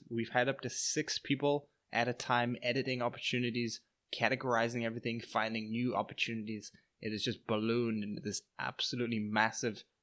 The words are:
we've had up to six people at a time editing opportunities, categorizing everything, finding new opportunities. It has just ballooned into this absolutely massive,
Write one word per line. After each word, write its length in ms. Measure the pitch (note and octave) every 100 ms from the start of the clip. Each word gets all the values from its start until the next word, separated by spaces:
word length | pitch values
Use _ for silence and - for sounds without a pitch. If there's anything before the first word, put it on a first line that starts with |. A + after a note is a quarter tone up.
| -
we've 180 | A#2 A#2
had 180 | B2+ B2+
up 140 | C3+
to 80 | B2
six 480 | - - D#3 D3+ -
people 520 | - C#3 C#3+ C#3+ - _ _
at 160 | A#2 A#2+
a 60 |
time 420 | A#2+ - A#2+ A#2+ A#2+
editing 400 | B2 B2+ C3 B2+
opportunities, 800 | A#2+ - - B2 B2 A#2+ A#2 - - _ _
categorizing 720 | - A2 C3 C3 A#2 A#2 B2 A2+
everything, 360 | A#2 A#2 A#2
finding 500 | - A2+ A2 A2+ G#2+
new 240 | A#2 B2 G2+
opportunities. 760 | G#2+ - - A2+ G#2+ G#2+ - - _ _
It 120 | A2
has 100 | G#2+
just 240 | A#2+ G#2 -
ballooned 560 | G#2+ A2 A#2+ A#2 A2
into 180 | G#2 G2+
this 220 | G#2 - - -
absolutely 580 | - - - B2+ A#2 A2
massive, 680 | G#2+ G#2+ A2+ - A#2+ G#2 - _